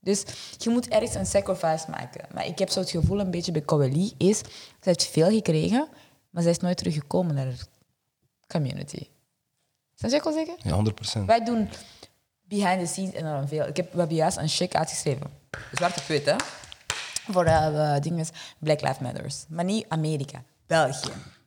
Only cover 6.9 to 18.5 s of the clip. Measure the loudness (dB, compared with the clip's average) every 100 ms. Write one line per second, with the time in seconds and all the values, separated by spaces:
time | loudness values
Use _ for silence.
6.9 | -2 0 0 2 0 -2 -6 -12 _ _
7.9 | _ _ _ _ _ _ -2 -2 -4 -8
8.9 | -10 -12 _ _ _ _ _ _ _ _
9.9 | _ 0 2 2 -2 -4 -4 0 2 2
10.9 | 0 -6 -4 2 2 4 0 -2 -6 -18
11.9 | -20 -20 _ _ _ _ 0 2 2 0
12.9 | -4 -4 -4 -4 -4 -2 -2 -2 -2 -2
13.9 | -2 0 4 2 2 -2 0 0 0 0
14.9 | -2 -2 -2 -6 -14 _ -14 -8 -2 0
15.9 | -2 -2 0 2 0 -2 -8 -18 -20 -10
16.9 | -8 -6 -10 0 2 6 6 4 2 2
17.9 | 2 0 -4 -4 -8 -18